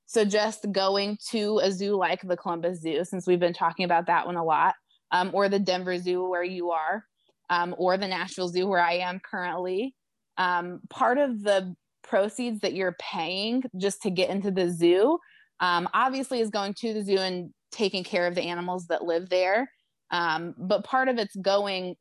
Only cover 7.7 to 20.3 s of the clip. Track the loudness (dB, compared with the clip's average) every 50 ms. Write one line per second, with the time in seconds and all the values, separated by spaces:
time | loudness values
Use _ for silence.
7.7 | -2 0 2 2 2 2 0 -2 -4 -4 -6 -6 -6 -6 -6 -2 -2 -2 0 2
8.7 | 4 4 4 4 2 0 -2 -2 -6 -8 -10 -10 -8 -6 -4 -4 -4 -4 -4 -4
9.7 | -2 -4 -4 -4 -8 _ _ _ _ _ _ _ _ -2 0 0 0 0 -2 -4
10.7 | -10 -12 -16 -18 -4 0 2 2 4 4 2 0 0 -2 0 2 2 2 2 -2
11.7 | -10 _ _ _ _ _ _ 0 2 2 2 2 0 -4 -4 -4 -4 -2 -4 -4
12.7 | -2 0 -2 -2 -2 -4 -12 -8 -6 -6 -4 -4 -4 -4 -2 -2 -2 -2 -2 -4
13.7 | -8 -2 -2 -2 -2 -2 -4 -4 0 0 0 0 0 -2 -2 -2 0 0 0 0
14.7 | 0 4 4 6 6 6 6 4 4 2 -2 _ _ -20 _ _ _ _ 0 0
15.7 | 2 0 0 0 0 2 2 2 0 -2 -4 -4 0 -2 -2 0 0 -4 -4 -4
16.7 | -6 -4 -4 -4 -4 -2 0 2 2 2 2 0 -2 -4 -6 -8 -14 _ _ _
17.7 | -6 -2 -2 0 0 -2 -6 -2 0 0 0 2 0 0 -2 -2 -4 -4 -4 -4
18.7 | -4 -6 -4 -4 -4 -2 0 0 0 -2 0 0 2 2 2 4 2 2 0 -2
19.7 | _ _ _ _ _ _ _ _ -2 0 0 2